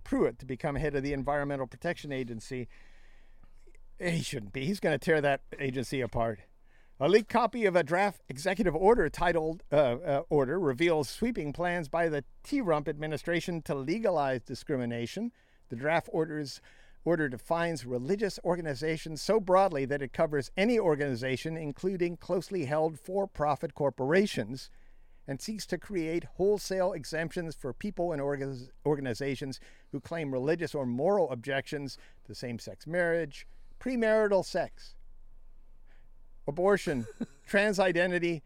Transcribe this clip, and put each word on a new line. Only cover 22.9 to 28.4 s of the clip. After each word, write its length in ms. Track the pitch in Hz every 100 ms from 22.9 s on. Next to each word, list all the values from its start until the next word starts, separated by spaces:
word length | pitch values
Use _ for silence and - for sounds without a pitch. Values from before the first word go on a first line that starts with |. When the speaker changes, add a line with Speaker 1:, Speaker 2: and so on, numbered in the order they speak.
| 156
Speaker 1:
for-profit 760 | - 196 196 - 147 - 160
corporations, 960 | - 143 - 131 180 208 - 104 131 - - - - - - -
and 120 | 139
seeks 260 | - 214 -
to 120 | 175
create 460 | - 196 160 170 165 -
wholesale 560 | 196 208 - 190 185
exemptions 600 | 175 127 160 165 190 165
for 180 | - 135
people 400 | 117 208 180 175
and 100 | 151
orga-, 480 | 139 143